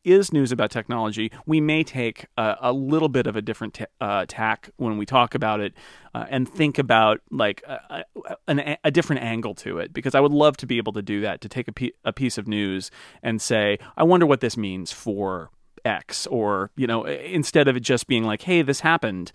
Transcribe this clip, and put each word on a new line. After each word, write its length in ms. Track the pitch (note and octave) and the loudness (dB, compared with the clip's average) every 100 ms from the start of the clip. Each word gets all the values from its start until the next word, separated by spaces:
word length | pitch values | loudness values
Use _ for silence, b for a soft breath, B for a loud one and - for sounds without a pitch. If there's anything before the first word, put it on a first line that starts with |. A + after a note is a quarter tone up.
is 300 | E3+ F#3+ F#3+ | 4 6 6
news 180 | D#3 B2+ | 0 0
about 220 | B2 G#2+ | 0 -2
technology, 580 | A#2+ G#2+ A#2+ A2 G#2+ A2 B B | -2 -4 -4 -4 -4 -6 B B
we 140 | D#3 | 0
may 240 | D3+ D#3 | 2 0
take 420 | D#3 C3 A#2 - - - | -2 -4 -6 -6 -10 -2
a, 200 | A2 - | -2 0
a 120 | B2+ | 0
little 360 | C3+ C3+ D#3 D#3 | 0 2 2 2
bit 200 | B2+ A#2+ | 2 0
of 80 | G#2+ | -2
a 60 | |
different 320 | G#2+ G#2+ A2 | -4 -6 -8
ta-, 120 | - A2 - | -10 -12 -6
uh, 240 | G#2+ G2+ F2+ | -2 -2 -2
tack 440 | - A2 G#2 - - | -2 -2 -2 -6 -6
when 200 | A#2 G#2+ | -4 -4
we 80 | G2+ | 0
talk 300 | C3 A#2+ - | 2 2 0
about 240 | A2 G#2+ | -2 -2
it, 120 | G2+ - B B B | -4 -8 B B B
uh, 120 | A#2 - | -10 -6
and 200 | C3 B2+ | -4 -4
think 300 | - D3+ C#3 | -2 -2 0
about, 400 | B2+ A2+ A2 A2 - | 2 4 4 2 -2
like, 320 | B2+ G#2 F#2+ - | -2 -2 -2 -10
a, 360 | B2+ - - - - - | -14 -12 -14 -14 -14 -14
a, 100 | - - | -10 -2
an, 280 | C#3+ C#3+ D3+ | -2 -2 -2
a 80 | D3+ | 2
different 320 | D3+ - C3+ | 2 2 0
angle 320 | A#2 A2+ A2+ | -2 -4 -6
to 240 | - G2+ E2+ | -8 -8 -6
it, 140 | - | -6
because 240 | - C3 C3+ | -6 0 4
I 40 | |
would 120 | C#3+ | 4
love 240 | D3 D3+ C#3 | 6 4 4
to 100 | A#2+ | -2
be 120 | A#2 | -2
able 160 | A2 | -2
to 80 | G#2 | -4
do 180 | G2 G2+ | -4 -4
that, 200 | G#2 - | -4 -6
to 60 | G#2+ | -8
take 200 | C3 A#2 | -10 -8
a 40 | |
pe-, 180 | A2 B2 - | -6 -8 -6
a 80 | - | -6
piece 260 | G#2+ B2+ A#2 | -2 -4 -4
of 100 | G#2 | -4
news 420 | G#2 G2 F#2+ - B B B | -2 0 -2 -6 B B B
and 180 | B2 A2 | -6 -4
say, 380 | - A2+ G#2 G#2 B B | 0 2 2 0 B B
"I 60 | |
wonder 240 | E3 F3+ D#3+ | 6 6 6
what 140 | C3+ | 4
this 160 | A#2+ A#2 | 0 -2
means 340 | G2+ F#2 F2 | -4 -6 -10
for 600 | - A#2 G2+ G2 F2+ D#2+ _ _ - | -10 -6 -4 -4 -6 -10 _ _ -6
X," 420 | A#2 F#2 - - - | -4 -4 -6 -10 -4
or, 440 | B2 G#2 G2 G2+ | -2 0 0 -2
you 120 | - B2 | -4 -2
know, 180 | A#2 D3+ | -2 -4
i-, 40 | |
instead 580 | C#3+ D3 F3+ C#3 D#3 C3+ | -8 -4 -4 2 4 4
of 80 | B2+ | 4
it 40 | |
just 280 | A#2 B2 - | 2 0 2
being 160 | A#2+ | 0
like, 180 | A2 G#2+ | 0 -2
"Hey, 200 | - F3 | 0 2
this 180 | C#3 C#3 | 2 0
happened. 500 | D#3+ E3 A2 F#2 E2+ | 2 0 0 -4 -8